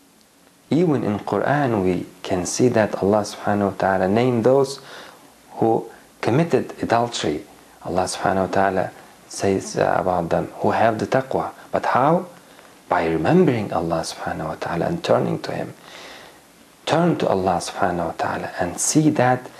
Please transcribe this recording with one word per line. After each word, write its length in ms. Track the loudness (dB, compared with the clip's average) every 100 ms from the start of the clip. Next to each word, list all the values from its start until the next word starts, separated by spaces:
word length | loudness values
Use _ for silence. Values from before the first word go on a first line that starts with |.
| _ _ _ _ _ _ -2
Even 340 | 2 2 2
in 140 | 0 -4
Quran 600 | -2 -2 0 0 0 2
we 220 | 2 0 -4 -14
can 220 | -6 -4
see 240 | -4 2 4
that 320 | 4 2 2
Allah 200 | 2 2
subhanahu 500 | 0 -6 -2 0 0
wa 60 | 0
ta'ala 300 | 0 2 2
named 340 | 2 2 2
those 380 | 4 4 2 -4 -14 -20 -20 -20 -20 -20 -16 -2
who 240 | 0 0 -2 -18 -20 -6
committed 540 | 0 0 2 0 -2 -6
adultery. 640 | 0 2 2 -2 -4 -4 -8 -20 -20 -14 -6
Allah 180 | -4
subhanahu 460 | -2 2 2 2 2
wa 40 | 2
ta'ala 320 | 2 0 -4 -8 -20 -20 -16
says, 500 | -4 0 0 -2 0
uh, 180 | 2 2
about 300 | 0 -2 0
them, 200 | -2 -2 -2
"Who 120 | 0
have 260 | 2 2 2
the 80 | 0
taqwa." 460 | 0 0 -4 -4 -10 -6
But 160 | -4 0
how? 400 | 2 2 2 -2 -16 -20 -20 -20 -20 -4
By 180 | -2 0
remembering 640 | 0 2 4 4 2 -2
Allah 280 | -2 -2 -2
subhanahu 480 | -4 -8 -8 -6 -6
wa 60 | -8
ta'ala 300 | -6 -2 -2
and 180 | -2
turning 340 | 0 0 2 -4 -6
to 60 |
Him. 220 | -8 -8 -12 -20 -20 -18 -20 -20 -20 -20 -20 -20 -12 -2
Turn 300 | 2 2 2
to 100 | 0
Allah 320 | 2 2 0
subhanahu 460 | -2 -4 -2 -2 -4
wa 100 | -4
ta'ala 340 | -4 -4 -8 -6
and 220 | -6 -4
see 300 | 0 4 4
that 380 | 4 2 2 -4